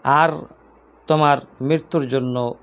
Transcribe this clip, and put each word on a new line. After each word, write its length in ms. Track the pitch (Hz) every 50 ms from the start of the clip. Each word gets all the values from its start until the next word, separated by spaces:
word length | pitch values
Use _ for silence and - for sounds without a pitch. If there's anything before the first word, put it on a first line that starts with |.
| -
আর 240 | 123 143 151 160 160 151 156 - - - _ _ _ _ _ _ _ _ _ _
তোমার 320 | - 156 156 151 147 143 139 - - - _
মৃত্যুর 480 | 131 139 160 156 151 - - 165 139 123
জন্য 460 | 127 135 127 127 123 123 123 117 - -